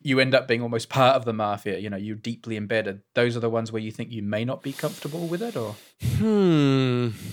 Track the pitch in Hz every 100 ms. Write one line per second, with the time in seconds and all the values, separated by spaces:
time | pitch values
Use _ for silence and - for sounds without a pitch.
0 | 143 131 131 127 127 117 120 117 - 135
1 | 127 135 117 113 104 101 104 95 104 98
2 | 107 107 117 117 117 107 101 113 104 98
3 | _ - 120 117 113 113 113 113 110 -
4 | 120 113 101 107 120 - 139 139 151 -
5 | 151 165 165 175 233 147 107 110 - _
6 | - - 220 208 190 156 139 135 131 123
7 | 120 104 -